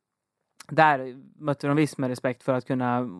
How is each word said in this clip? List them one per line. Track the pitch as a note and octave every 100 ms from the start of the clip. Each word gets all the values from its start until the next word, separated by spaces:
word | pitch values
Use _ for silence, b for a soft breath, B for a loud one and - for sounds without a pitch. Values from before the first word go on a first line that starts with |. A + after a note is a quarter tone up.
| _ _ _ _ _ - -
där | D3 D#3 C#3 C3 C3 C3+ -
mötte | D3+ C#3 C#3+
de | C#3+
visst | D3 -
med | C3
respekt | B2+ C3 B2
för | -
att | B2+ -
kunna, | B2+ B2 B2 B2 F2+